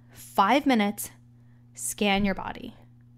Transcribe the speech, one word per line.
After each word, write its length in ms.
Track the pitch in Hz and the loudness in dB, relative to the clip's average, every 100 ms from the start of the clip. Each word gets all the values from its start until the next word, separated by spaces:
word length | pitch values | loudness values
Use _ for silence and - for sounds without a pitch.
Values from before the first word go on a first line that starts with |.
| - | -20
five 560 | - - - 202 277 277 | -20 -6 2 4 4 4
minutes, 460 | 233 202 208 - - - - - - - | 2 0 -4 -12 -14 -20 -20 -20 -20 -20
scan 500 | - - - 208 196 | -12 -10 -2 0 2
your 120 | 202 190 | 0 -2
body. 380 | - - - - - - - | -8 -12 -16 -18 -20 -20 -20